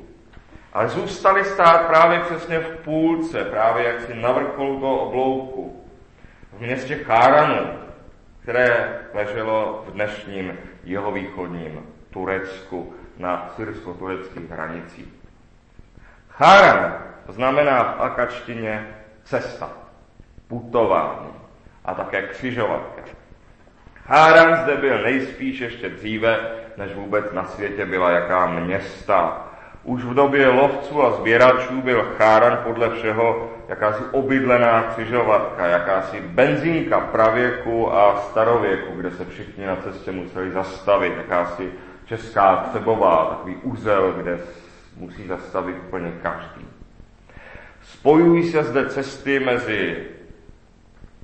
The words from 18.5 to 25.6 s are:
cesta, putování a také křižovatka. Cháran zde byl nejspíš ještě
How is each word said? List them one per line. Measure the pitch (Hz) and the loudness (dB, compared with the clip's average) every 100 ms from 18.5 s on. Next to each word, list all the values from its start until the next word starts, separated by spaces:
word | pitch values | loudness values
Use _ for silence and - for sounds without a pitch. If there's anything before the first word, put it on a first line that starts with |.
| 117 110 107 110 - - - | -8 -6 -8 -10 -18 -20 -20
cesta, | - 127 - - - - - - _ _ - - - | -6 -6 -6 -12 -14 -16 -20 -20 _ _ -20 -20 -14
putování | 117 117 117 104 87 73 69 71 - - - - - - | -12 -4 0 2 2 0 -6 -14 -18 -20 -20 -20 -14 -10
a | |
také | 92 95 98 | -8 -6 -6
křižovatka. | 98 - 127 117 101 80 - - - - - - _ _ _ _ - - - | -6 -8 -8 -4 -4 -4 -8 -16 -20 -20 -20 -20 _ _ _ _ -20 -16 2
Cháran | 139 160 160 165 165 | 6 8 10 8 4
zde | 139 139 | 0 0
byl | 139 113 | 2 2
nejspíš | 110 135 - - 131 | 0 -2 -4 -8 -8
ještě | 123 | -6